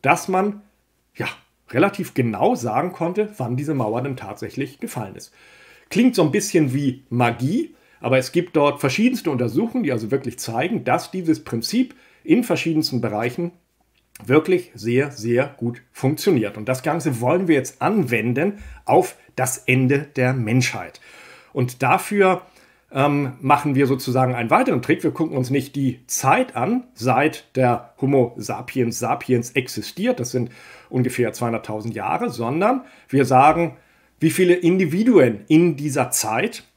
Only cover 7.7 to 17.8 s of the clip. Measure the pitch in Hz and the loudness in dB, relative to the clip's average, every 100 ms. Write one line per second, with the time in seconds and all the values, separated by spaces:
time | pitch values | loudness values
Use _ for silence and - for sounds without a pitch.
7.7 | - _ _ 120 131 127 175 170 156 143 | -10 _ _ 0 0 2 -2 0 2 2
8.7 | 139 139 127 233 254 - 127 123 120 226 | 2 -2 2 0 0 -4 -2 -2 0 -2
9.7 | 254 143 120 110 135 120 - - 117 165 | -2 -2 -2 -2 -4 -4 -10 -8 -4 -2
10.7 | 110 104 127 - 185 165 156 - 117 113 | -2 0 -2 -2 -6 -2 -2 -2 -8 -2
11.7 | 226 247 - _ _ - 196 240 156 165 | -2 -2 -4 _ _ 0 0 2 -2 0
12.7 | 156 151 123 110 104 117 120 170 - _ | 0 0 -2 -2 -2 -4 -4 -8 -8 _
13.7 | _ _ _ _ - - 143 156 185 - | _ _ _ _ -18 2 2 4 -2 -2
14.7 | 110 107 123 143 131 110 120 139 - 117 | -10 -2 0 0 -4 -2 0 0 -4 -6
15.7 | 120 _ - 135 156 - 151 104 107 107 | -6 _ -4 -2 0 2 2 0 -6 -6
16.7 | 127 165 160 160 120 120 170 185 151 123 | -4 -2 -2 -2 -2 0 0 2 2 0
17.7 | - | -4